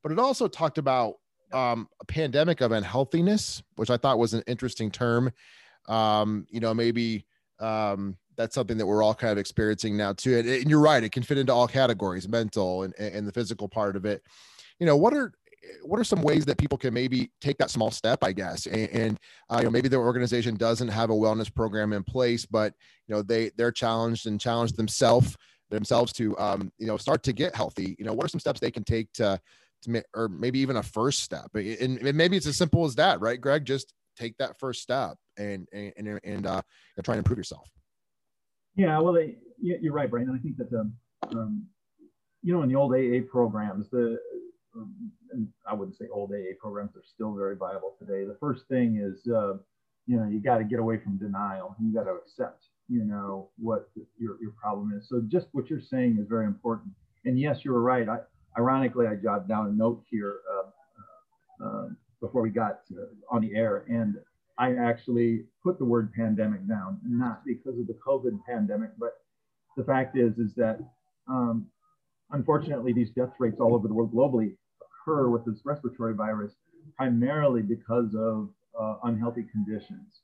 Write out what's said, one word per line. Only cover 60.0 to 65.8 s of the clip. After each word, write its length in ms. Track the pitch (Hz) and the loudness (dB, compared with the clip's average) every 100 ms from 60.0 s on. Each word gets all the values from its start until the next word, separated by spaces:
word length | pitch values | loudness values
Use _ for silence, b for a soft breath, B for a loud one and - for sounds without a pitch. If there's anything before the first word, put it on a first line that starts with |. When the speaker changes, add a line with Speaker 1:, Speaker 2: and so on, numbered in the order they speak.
| _ | _
Speaker 2:
here, 300 | 113 101 101 92 | -6 -4 -8 -6
uh, 1120 | 98 95 _ _ - - - _ _ _ - | -6 -6 _ _ -20 -20 -20 _ _ _ -12
uh, 240 | 107 98 98 - _ _ | -8 -8 -8 -14 _ _
before 200 | 113 127 | -4 0
we 80 | 110 | 0
got, 320 | 104 107 98 _ 92 | 0 -2 -4 _ -14
uh, 380 | - - - | -14 -16 -2
on 80 | 117 | 0
the 120 | 107 107 | 0 2
air, 280 | 113 98 - | 2 0 0
and 260 | 117 107 101 - _ _ - | 0 0 -2 -10 _ _ -2
I 160 | 127 | 0
actually 720 | 123 120 117 - 120 117 113 - _ | 2 0 0 0 2 2 2 -6 _
put 160 | 180 | -2
the 80 | - | 0